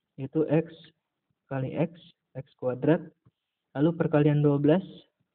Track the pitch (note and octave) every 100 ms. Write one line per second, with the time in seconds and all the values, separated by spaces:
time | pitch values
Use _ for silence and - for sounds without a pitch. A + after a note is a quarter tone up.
0 | _ - C3+ D#3+ - D#3 E3 - - _
1 | _ _ _ _ - C3+ D#3 G2 E3 -
2 | - _ _ C3 - - B2+ B2 C3+ E3+
3 | - _ _ _ _ _ _ C#3 D#3 E3+
4 | D#3 D3 D3+ D3 D3 C#3+ C#3+ F3 F#3+ -
5 | _ _ _